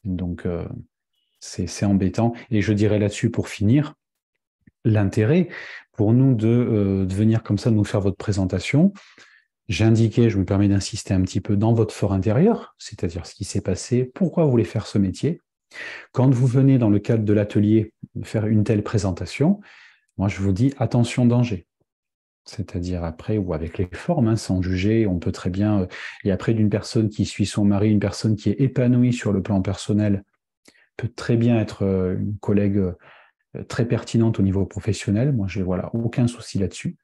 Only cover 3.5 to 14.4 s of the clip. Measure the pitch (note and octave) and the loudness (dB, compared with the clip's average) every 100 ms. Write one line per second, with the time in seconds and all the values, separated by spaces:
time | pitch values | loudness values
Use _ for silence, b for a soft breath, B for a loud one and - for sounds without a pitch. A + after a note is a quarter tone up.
3.5 | - G2+ C#3 D3 - _ _ _ _ _ | -2 2 2 2 -10 _ _ _ _ _
4.5 | _ _ _ A#2+ G#2+ G2 G2+ A2 E3+ F3+ | _ _ _ 0 2 2 0 2 2 0
5.5 | B B B B - G#2 A#2+ C3+ A#2+ G#2+ | B B B B -2 2 4 4 4 4
6.5 | A#2+ B2 A2 G2 G2 F#2+ F#2+ A2 A2 - | 2 2 2 2 0 0 2 2 2 0
7.5 | G#2 - A2 G2+ G#2+ G2 F#2+ - G2 F#2+ | 0 2 2 2 0 0 -2 -4 -2 0
8.5 | F#2+ - C#3 F#3+ B B B B B B | -2 0 2 2 B B B B B B
9.5 | _ - D#2+ A2 A2+ A2+ A2+ A#2 G2+ F#2 | _ -8 0 4 4 2 4 2 2 0
10.5 | G2 G2+ G2 F#2+ G#2+ - F#2+ F#2 G#2+ - | 2 4 2 -2 -10 -2 0 0 -4 -2
11.5 | G2+ A2 A#2 A2 - G2+ F#2+ G2+ G#2+ G3 | 0 2 2 0 -2 -2 0 0 2 2
12.5 | A#3 - _ - G#2+ F#2+ F2 - - G#2 | 0 -6 _ -20 -8 -8 -8 -12 -12 -6
13.5 | G2+ - F#2 - A#2+ B2+ - F3+ D#3+ | -6 -4 -6 -2 -2 -2 -2 -2 2